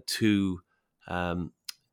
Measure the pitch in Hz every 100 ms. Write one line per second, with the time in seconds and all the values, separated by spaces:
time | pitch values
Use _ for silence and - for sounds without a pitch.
0 | - - 110 101 98 90 - _ _ _
1 | - 90 87 87 85 _ - - _